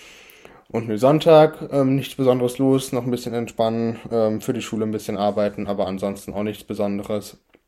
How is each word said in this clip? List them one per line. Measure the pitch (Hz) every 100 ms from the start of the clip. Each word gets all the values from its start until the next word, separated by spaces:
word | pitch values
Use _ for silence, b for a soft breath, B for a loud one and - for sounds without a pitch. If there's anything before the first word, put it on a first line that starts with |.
| B B B B B B _
Und | 113 117
nee, | 107
Sonntag, | 127 151 165 156 156 - 151
ähm, | 139 135 135
nichts | 127 -
Besonderes | 131 127 123 123
los, | 135 135 135
noch | 127
ein | 123
bisschen | 120 123 117
entspannen, | 113 - 113 113 117 117 -
ähm, | 117 110 110
für | 120
die | 117
Schule | - 110 110
ein |
bisschen | 104 - 101
arbeiten, | 104 101 104 104 101
aber | 101 92
ansonsten | 95 101 98 -
auch | 92
nichts | 107 104
Besonderes. | - 104 101 101 104 107 - - _ _